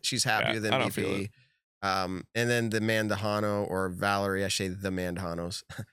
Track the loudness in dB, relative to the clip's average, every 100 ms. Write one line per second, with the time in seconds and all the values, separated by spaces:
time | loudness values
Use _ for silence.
0 | -2 0 2 2 2 0 2 2 2 0
1 | -2 -2 -4 -10 _ _ _ _ 0 0
2 | 0 -4 -4 0 2 2 2 2 2 2
3 | 2 0 0 0 0 0 0 -2 -2 0
4 | 2 2 2 0 0 -2 -2 -4 -4 -2
5 | -2 -4 -4 -6 -6 -8 -10 -14 -14